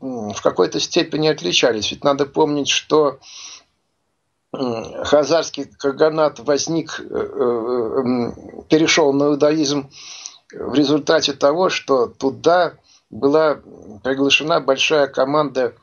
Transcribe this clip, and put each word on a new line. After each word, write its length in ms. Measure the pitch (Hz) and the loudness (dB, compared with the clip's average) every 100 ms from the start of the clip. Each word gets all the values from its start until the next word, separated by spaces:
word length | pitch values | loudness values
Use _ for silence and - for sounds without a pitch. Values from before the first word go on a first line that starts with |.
м, 320 | 135 123 107 | -10 -8 -8
в 80 | - | -2
какой-то 380 | - - 170 160 | 0 2 0 0
степени 480 | - - 165 147 156 | -2 -2 -2 0 0
отличались. 640 | 147 175 165 139 110 101 | 0 -2 2 2 2 -4
Ведь 120 | - | -2
надо 220 | 143 139 143 | -2 0 -2
помнить, 440 | 156 156 147 139 | 0 0 0 -2
что, 480 | - - 151 147 127 - - - - _ _ _ _ _ _ _ _ _ | -4 0 2 2 -2 -12 -20 -20 -20 _ _ _ _ _ _ _ _ _
м, 500 | - 127 113 98 - - | -8 -6 -6 -8 -10 2
хазарский 600 | 147 139 160 - - 139 - | 2 4 2 0 -8 -12 -6
каганат 600 | 139 139 156 156 151 143 | -4 2 2 2 0 0
возник, 600 | 117 143 139 165 - - | -2 -2 0 -4 -4 -8
э, 40 | |
э, 1000 | - - 107 - 123 120 113 123 110 - | -8 -6 -4 -2 0 0 -2 -2 -2 -2
м, 600 | 123 123 117 - - - - | 0 0 -2 -6 -14 -18 0
перешёл 440 | 156 160 - 151 | 2 4 4 4
на 120 | 135 147 | 4 2
иудаизм 640 | 143 147 156 143 143 139 - - - - - _ | 2 2 2 0 -2 -6 -12 -20 -18 -18 -20 _
в 220 | - - | -12 -4
результате 600 | 123 139 151 139 165 143 | 0 2 2 2 0 0
того, 360 | 139 143 156 185 | 0 2 2 0
что 380 | - - 135 117 | -2 0 2 0
туда 680 | - 135 120 143 175 165 - _ _ _ | -2 -4 -2 2 4 2 -4 _ _ _
была 480 | 110 135 151 156 135 - - - 107 | -2 2 4 2 0 -6 -20 -20 -8
приглашена 560 | 127 135 139 139 147 165 | -4 0 2 2 2 0
большая 480 | 135 135 - 156 139 | 2 0 2 0 0
команда 680 | - 131 151 147 131 123 - | 0 0 0 0 -2 -4 -4